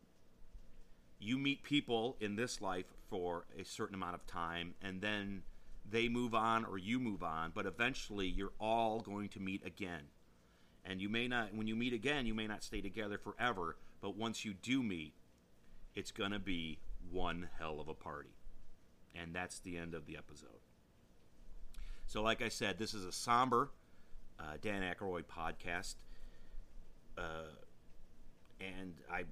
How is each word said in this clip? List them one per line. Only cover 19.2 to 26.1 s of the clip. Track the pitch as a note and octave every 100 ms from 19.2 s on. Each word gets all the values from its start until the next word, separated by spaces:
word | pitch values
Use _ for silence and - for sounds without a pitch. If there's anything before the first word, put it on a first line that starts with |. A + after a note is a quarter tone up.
| E2+
that's | F2 F2+ -
the | F#2 E2+
end | E2+
of | E2 D2+
the | D#2
episode. | - D2 C#2+ G#1+ - - - - - - - - - - - - - - -
So | A2
like | A2 A2+
I | A2+
said, | - G#2+ F#2
this | G#2+
is | G#2+
a | F#2
somber, | - - A#2+ B2+ A#2 C#3 - - - - - - -
uh, | D#2 D2+
Dan | G#2+ G2+
Aykroyd | F#2 F2 G2 F2
podcast. | - E2+ E2 E2 F2+ F2 F#2+ - -